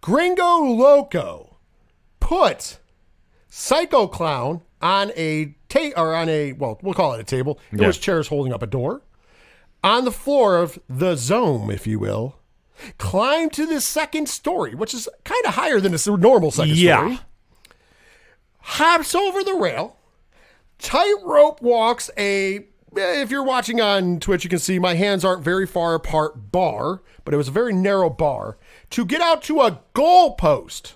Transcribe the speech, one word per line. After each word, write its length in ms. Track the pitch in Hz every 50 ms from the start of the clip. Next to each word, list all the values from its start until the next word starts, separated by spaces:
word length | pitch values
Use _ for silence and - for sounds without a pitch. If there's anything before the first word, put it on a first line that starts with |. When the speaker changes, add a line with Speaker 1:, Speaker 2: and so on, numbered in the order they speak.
Speaker 1:
Gringo 560 | - - 185 285 339 359 359 370 359 349 349 339
Loco 960 | 311 269 240 220 247 277 294 285 277 285 - 175 - - 165 156 - _ _ _ _ _ _ _ _ _ _ _ _ _ _ _
put 600 | - - 320 370 349 214 131 - - - - - _ _ _ _ _ _ _ _ _ _ _ _ _ _
Psycho 600 | - - - - 262 302 349 - - 269 214 180
Clown 540 | - - 175 160 147 131 120 131 165 170 _ _ _ _
on 300 | - 170 190 196 202 202 226
a 400 | 165 165 156 156 156 156 143 143 _ _ _
ta-, 240 | - - 330 - - 175
or 160 | 165 160 160
on 140 | 165 165 160
a, 240 | 156 156 147 139 131
well, 240 | - 139 123 110 -
we'll 120 | - 190 185
call 200 | - 180 151 127
it 60 | 113
a 20 | 110
table. 360 | - - - 131 139 147 - _ _
It 80 | - 107
Speaker 2:
Yeah. 60 | 107 -
Speaker 1:
was 100 | 180 -
chairs 300 | - - 190 165 151 -
holding 260 | 151 143 143 131 123
up 80 | 101
a 60 | 113 107
door. 340 | 98 135 120 143 214 285 _ _ _ _ _ _ _ _ _ _ _ _ _ _ _ _ -
On 200 | 190 208 240 262
the 60 | 254
floor 460 | 220 - - - 285 285 240 208 185 170
of 200 | 175 170 170 - _ _
the 260 | 131 127 160 185 175
Zome, 580 | 143 120 123 185 226 247 185 143 117 104 104 104
if 140 | 101 - -
you 120 | 110 107
will, 360 | 101 101 101 107 113 131 139 _ _ _ _ _ _ _ _ _ - - - -
climbed 540 | - 92 - 185 220 254 285 330 330 311 -
to 120 | - 302
the 140 | 320 320 294
second 460 | - - - 302 311 294 - 311 302 277
story, 460 | - - _ - 349 349 - - 127
which 180 | 135 208 226 -
is 140 | 247 220 - - _ _
kinda 260 | - 403 494 480 427
higher 280 | - - 294 349 294 196
than 140 | 190 196 175
a 20 |
s-, 120 | 156 - 202
normal 440 | 208 196 170 233 262 220 170 156
second 240 | - - - 151 156 165
Speaker 2:
Yeah. 200 | 180 175 160 113
Speaker 1:
story. 220 | 131 190 254 247 - - - _ _ _ _ _ _ _ _ _ _ _ _ _ _ _ _ _ _ _ _ _ _ _ _ _
Hops 540 | _ - - - 294 330 349 330 302 - -
over 280 | 359 403 392 359 392 392
the 100 | 392 381
rail, 420 | 359 214 175 127 120 165 233 - _ _ _ _ _ _ _ _ _ _ _ _ _ _ _ _ _
tightrope 840 | - - - 277 349 403 415 403 403 349 311 294 294 311 302 -
walks 480 | 247 240 240 233 220 226 240 233 - - - -
a, 480 | 208 202 196 196 196 190 190 202 - _ _ _ _ _ _
if 360 | - 196 180 175 294 277 214
you're 120 | 254 285 277
watching 380 | 269 262 - - - 233 240
on 380 | 226 208 202 196 185 180 175 165
Twitch, 240 | - - 190 175 -
you 60 | 180
can 100 | 180 175
see 200 | - - 190 180
my 160 | 180 185 175
hands 300 | 165 196 208 202 190 160
aren't 180 | 190 185 185 147
very 220 | 151 175 190 196
far 300 | 180 - 185 170 170 165
apart 560 | 160 160 - - 156 151 156 - 123 104 98
bar, 500 | - 180 185 165 113 104 120 147 185 185 _ _ _ _ -
but 80 | - 147
it 40 | 147
was 100 | 147 127
a 40 |
very 220 | 135 196 240 247 208
narrow 360 | 185 185 202 202 196 185 165
bar, 480 | 127 - 165 147 135 110 98 104 107 _ _ - - - _ -
to 140 | - - 240
get 160 | 175 269 320
out 200 | 339 339 330 311 -
to 180 | - 302 311
a 180 | 269 226 175 127 _ _ _
goalpost. 1000 | - 277 330 359 370 359 294 - - - 160 147 120 - - - - - - -